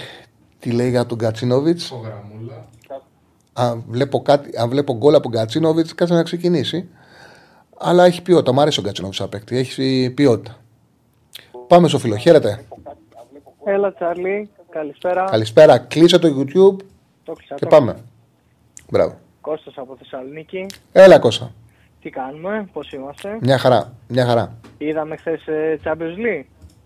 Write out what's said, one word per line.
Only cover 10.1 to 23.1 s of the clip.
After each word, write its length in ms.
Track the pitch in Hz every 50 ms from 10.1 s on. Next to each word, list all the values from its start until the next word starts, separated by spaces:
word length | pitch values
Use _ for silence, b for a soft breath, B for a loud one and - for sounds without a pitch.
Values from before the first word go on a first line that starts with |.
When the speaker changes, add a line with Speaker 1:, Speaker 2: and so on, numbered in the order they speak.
| 127
Speaker 1:
ποιότητα. 420 | 151 147 131 113 101 - - - - _ _ _ _ _ _ _ _ _ _ _ _ _ _ - B B B - - - -
Πάμε 200 | 175 175 175 147
στο 120 | 143 127
φίλο. 160 | - 117 104
Χαίρετε. 480 | 107 - 165 170 147 - 107 104 - - - - - - 139 147 - _ _ _ - - - 139 143 - _ _ _ 214
Speaker 3:
Έλα, 280 | 208 196 196 202 196 185
Τσάρλι. 560 | - 180 170 175 175 180 185 202 208 208 208 _ _ _ _
Καλησπέρα. 540 | - 160 156 143 143 - - 180 180 180 185
Speaker 1:
Καλησπέρα. 540 | 190 190 220 107 107 - 160 156 151 131 120
Κλείσε 420 | - - - 151 165 170 180 170
το 80 | 170 160
YouTube 560 | 139 131 143 139 - 185 190 202 196 190 - - _ _ _ _ _ _ _
Speaker 3:
Το 100 | - 165
κλείσα, 220 | - _ - 143
Speaker 1:
και 80 | 143 -
Speaker 3:
το 40 | 165
Speaker 1:
πάμε. 300 | 156 151 135 101 85 - - - _ _ _ _ _ _ _ _ _ _ _ _ _ - - _
Μπράβο. 300 | - 95 85 - - - _ _ _ _
Speaker 3:
Κώστας 360 | - - 156 151 - 139 - 143
από 180 | 131 127 135 120
Θεσσαλονίκη. 680 | 127 - - 131 127 135 147 160 156 - - 185 190 196 - - _ _
Speaker 1:
Έλα, 280 | - 180 190 190 165 143
Κώστα. 320 | - 117 - - - - - - _ _ _ _ _ _ _ _
Speaker 3:
Τι 80 | - 156
κάνουμε, 580 | - 135 127 131 143 151 165 190 214 220 202 185 -
πώς 180 | 151 143 -
είμαστε; 460 | - 135 131 143